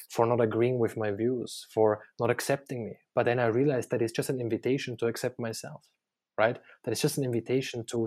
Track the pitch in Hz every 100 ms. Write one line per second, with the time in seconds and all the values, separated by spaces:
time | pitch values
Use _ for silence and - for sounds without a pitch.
0 | - - 117 120 113 110 120 127 110 113
1 | 107 101 117 127 113 - - 110 110 107
2 | - - 117 120 - 139 - 123 104 -
3 | _ - 120 123 117 117 143 127 107 123
4 | 117 - 135 131 117 107 120 139 131 113
5 | 117 110 127 - 117 110 139 151 _ _
6 | _ _ _ - 113 131 - - - 110
7 | 151 143 131 117 120 127 135 123 113 120